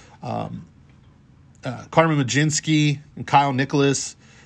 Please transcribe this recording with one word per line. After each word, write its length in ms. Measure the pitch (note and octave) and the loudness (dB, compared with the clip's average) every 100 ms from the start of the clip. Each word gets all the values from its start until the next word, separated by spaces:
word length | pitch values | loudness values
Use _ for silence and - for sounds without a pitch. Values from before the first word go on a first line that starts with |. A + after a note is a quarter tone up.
| - - | -20 -16
um, 420 | - A2 A2 A#2 - - - - - _ _ - - _ | -10 -8 -8 -12 -18 -20 -20 -20 -20 _ _ -20 -20 _
uh, 200 | B2+ A#2 - | -12 -12 -2
Carmen 280 | - E3 D3 | 2 2 2
Mlodzinski, 800 | A#2 C3 D#3 D3+ D#3 D#3 D3 C#3+ - - | 0 0 0 -2 0 2 2 -2 -8 -14
and 100 | A#2+ | 2
Kyle 260 | C#3+ C#3+ | 2 4
Nicholas. 640 | B2+ C3+ C#3+ C#3 C3+ - - - - | 0 0 2 2 0 -6 -14 -20 -20